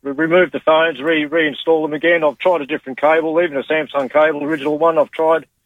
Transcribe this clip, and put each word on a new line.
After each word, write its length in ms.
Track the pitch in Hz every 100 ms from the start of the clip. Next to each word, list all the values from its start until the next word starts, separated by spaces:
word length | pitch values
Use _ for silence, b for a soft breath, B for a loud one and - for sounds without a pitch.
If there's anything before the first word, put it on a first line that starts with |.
| 139
removed 380 | 139 160 175 170
the 80 | 139
phones, 420 | - 156 165 127
re-, 240 | 156 160 147
reinstalled 600 | 165 151 127 165 160 156
them 80 |
again. 300 | 156 165 170
I've 140 | 151 127
tried 240 | 185 170
a 40 | 135
different 340 | 160 135 127
cable, 420 | 147 160 160 160
even 160 | 175 139
a 60 |
Samsung 480 | - 156 139 143 127
cable, 320 | 151 156 147
original 340 | 147 160 147 151
one 200 | 165 160
I've 140 | 131
tried. 340 | - 160 160 - _